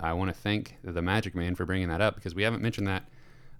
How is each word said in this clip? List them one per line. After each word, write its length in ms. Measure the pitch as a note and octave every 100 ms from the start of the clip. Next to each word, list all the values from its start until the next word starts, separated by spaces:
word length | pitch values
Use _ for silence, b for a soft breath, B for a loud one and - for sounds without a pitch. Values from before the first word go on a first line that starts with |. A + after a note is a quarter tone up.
I 140 | E2
wanna 180 | F2 F#2+
thank 460 | - G#2 G#2 - -
the 200 | F#2 E2+
Magic 320 | F2 G#2+ G2
Man 200 | F2 F2
for 120 | F2+ F2
bringing 220 | F#2 F2
that 120 | E2
up 140 | G#2+
because 200 | - F#2
we 100 | F2
haven't 180 | A2 A#2
mentioned 240 | A2+ A2+ G2
that, 220 | F#2+ - b b b b b